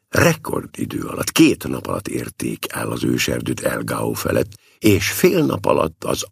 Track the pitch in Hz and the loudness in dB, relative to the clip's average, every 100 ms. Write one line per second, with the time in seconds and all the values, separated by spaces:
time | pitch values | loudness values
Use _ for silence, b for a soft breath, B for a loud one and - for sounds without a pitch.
0 | _ - 170 160 - - - - - - | _ 2 2 2 -4 -6 -6 -8 -8 -6
1 | - - - - 160 - - 65 - 50 | -6 -6 0 6 6 4 -2 -6 -4 -6
2 | - - - - 57 57 - - 57 58 | -4 -6 -8 -6 -6 -6 -8 -6 -4 -2
3 | 62 62 - 62 58 62 - 57 57 58 | 0 0 0 -2 -2 -2 -2 -2 -4 -4
4 | 57 - - 57 - - b b 110 95 | -2 -2 0 0 -2 -6 b b 4 4
5 | - - 180 180 143 104 - 73 78 - | 2 2 4 4 2 0 2 2 2 -2
6 | - - - | -4 -4 -4